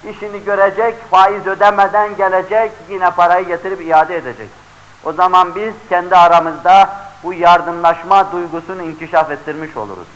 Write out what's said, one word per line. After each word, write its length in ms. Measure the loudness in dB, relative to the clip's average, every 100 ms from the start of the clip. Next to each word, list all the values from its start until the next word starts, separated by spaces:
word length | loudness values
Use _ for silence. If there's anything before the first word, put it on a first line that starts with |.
| -16
İşini 340 | -14 -12 -10
görecek, 520 | -4 2 2 2 -4 -4 0
faiz 360 | 4 4 2 -6
ödemeden 680 | 2 2 2 0 0 -2 -2
gelecek, 560 | 0 0 0 -2 -2 -6 -12
yine 220 | -2 -2
parayı 340 | 2 2 2 -2
getirip 360 | -6 -6 -8
iade 360 | 0 2 2 -4
edecek. 320 | -8 -14 -18 -20 _ _ _ _
O 100 | -10
zaman 420 | -2 2 2 2 -4
biz 180 | -8 -10 -4
kendi 260 | -4 2 4
aramızda 760 | 6 4 0 -4 4 4 4 -2 -18 -14
bu 100 | -12
yardımlaşma 960 | 0 4 4 2 0 0 0 2 2 2
duygusunu 500 | -4 -8 -10 -10 -12
inkişaf 500 | -12 -12 -2 -2 -2
ettirmiş 460 | -6 -10 -10 -10 -10
oluruz. 300 | -12 -12 -18